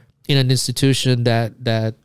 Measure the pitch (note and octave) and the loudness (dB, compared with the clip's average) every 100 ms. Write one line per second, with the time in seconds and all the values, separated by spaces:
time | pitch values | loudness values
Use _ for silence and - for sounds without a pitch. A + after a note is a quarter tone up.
0 | _ _ - C#3 B2+ C3 - B2 C3+ C3 | _ _ -2 0 2 0 -2 0 0 2
1 | C3+ B2 A#2+ A2+ A2+ - B2 A2+ A2 A2 | 0 0 2 0 -2 -6 -4 -2 -2 -8